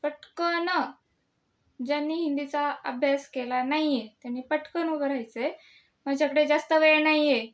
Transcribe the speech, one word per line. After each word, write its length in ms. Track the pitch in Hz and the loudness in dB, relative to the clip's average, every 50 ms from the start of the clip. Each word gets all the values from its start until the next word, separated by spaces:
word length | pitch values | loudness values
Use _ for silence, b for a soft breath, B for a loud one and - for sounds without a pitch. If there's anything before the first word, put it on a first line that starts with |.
| - | -4
पटकन. 640 | 294 294 - - - _ - 339 339 339 339 339 349 370 330 262 277 - _ _ _ _ _ _ _ _ _ _ _ _ _ _ _ _ _ 247 | -6 -6 -6 -20 -20 _ -2 -2 0 0 0 -2 0 0 -2 -2 -4 -8 _ _ _ _ _ _ _ _ _ _ _ _ _ _ _ _ _ -4
ज्यांनी 280 | 240 285 294 294 302 320 | -4 -2 -2 -2 -2 -2
हिंदीचा 560 | 330 339 311 285 277 285 277 - 294 294 294 285 - - | -2 -2 -2 -2 -4 -4 -4 -4 -2 -2 -2 -4 -6 -8
अभ्यास 460 | - 254 247 277 285 277 277 277 - | -8 -4 0 0 2 2 0 -2 -6
केला 340 | - 269 247 240 254 254 254 | -8 -8 -6 -4 -2 -2 -2
नाहीये, 440 | 262 285 311 311 302 285 247 214 214 _ _ | 0 0 0 0 0 0 0 -2 -6 _ _
त्यांनी 200 | _ 247 240 254 | _ -10 -10 -10
पटकन 480 | 254 - 311 302 302 - _ 339 330 330 | -4 -2 -2 -2 -2 -4 _ -4 -2 -2
उभं 180 | 320 302 285 277 | -2 -2 -2 -2
राहायचंय, 440 | 277 269 226 - - 233 240 302 - b b b b b b b b b _ | -2 -4 -6 -8 -8 -6 -4 -4 -6 b b b b b b b b b _
माझ्याकडे 400 | 277 277 277 302 277 277 294 302 294 | -4 -2 0 0 2 4 2 4 4
जास्त 260 | 294 311 302 - 320 | 4 2 2 2 2
वेळ 300 | 311 311 311 311 311 302 | 4 6 6 6 6 4
नाहीये. 440 | 311 311 302 302 294 269 226 220 226 | 4 4 4 4 4 2 2 0 -6